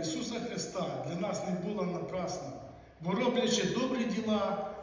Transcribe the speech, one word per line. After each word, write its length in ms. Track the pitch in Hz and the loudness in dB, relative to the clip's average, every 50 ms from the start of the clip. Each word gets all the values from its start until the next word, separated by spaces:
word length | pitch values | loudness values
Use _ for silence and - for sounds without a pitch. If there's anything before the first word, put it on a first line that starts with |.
Ісуса 380 | - 311 - 254 240 214 226 233 | -2 -2 -2 -2 -2 -2 -4 -4
Христа 680 | 240 240 202 185 - - - 190 165 - - 135 - 147 | -4 -4 -4 -4 -4 -4 -2 -2 -2 -2 -2 -4 -4 -4
для 80 | 170 | -2
нас 280 | 175 208 202 185 - - 190 | -2 0 0 0 -2 0 0
не 60 | 180 | 0
була 320 | 165 165 208 202 202 180 | 0 0 -2 0 0 0
напрасна. 680 | 175 170 160 - - 180 185 170 139 123 - - 139 135 - - - - - - - - - | 0 0 -2 -4 -2 -2 -2 -2 -2 -2 -4 -6 -8 -8 -10 -12 -12 -14 -16 -18 -20 -16 -6
Бо, 100 | 156 175 | -2 0
роблячи 520 | 196 226 254 247 - 233 226 214 214 202 185 | 2 4 4 4 4 4 4 4 4 4 4
добрі 400 | - - 240 262 269 269 240 226 | 4 2 2 2 2 2 2 2
діла, 640 | 220 - 220 220 220 214 202 196 196 202 - - - - - | 2 0 0 2 2 4 4 4 2 0 0 -2 -4 -6 -8